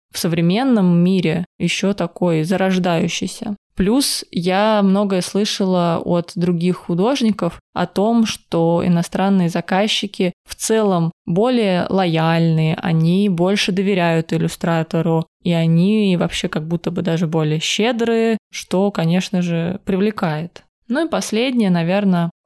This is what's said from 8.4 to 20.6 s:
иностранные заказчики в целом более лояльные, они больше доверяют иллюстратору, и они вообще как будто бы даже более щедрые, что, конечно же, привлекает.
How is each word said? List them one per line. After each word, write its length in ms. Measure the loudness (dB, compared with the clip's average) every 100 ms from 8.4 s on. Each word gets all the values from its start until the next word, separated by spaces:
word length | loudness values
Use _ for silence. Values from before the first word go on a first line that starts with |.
| -4 0 2 2
иностранные 640 | 2 0 0 -2 2 2 2
заказчики 840 | -2 -2 0 0 -2 -6 -2 -4 -4 -16
в 80 | -8
целом 560 | -2 2 2 2 0 -4 -4
более 600 | 0 2 2 2 0 0
лояльные, 840 | 0 2 2 2 2 2 2 0
они 540 | 0 0 2 2 2 2
больше 420 | 2 0 0 0
доверяют 640 | 0 0 0 2 0 0
иллюстратору, 960 | -2 -2 -4 -2 -2 -2 -2 0 0 -2 _
и 80 | -2
они 640 | 0 2 4 4 2 2 2
вообще 300 | 0 -4 -4
как 180 | -4 -4
будто 240 | -4 -4
бы 120 | -4
даже 260 | -2 -2 0
более 320 | 0 0 -2
щедрые, 800 | -2 -2 0 0 0 2 0 -2 _
что, 400 | -16 -4 0 0
конечно 520 | 0 0 0 0 -2
же, 360 | -2 -2 -4 -6
привлекает. 800 | -4 -2 -2 -2 -4 -4 -8 -14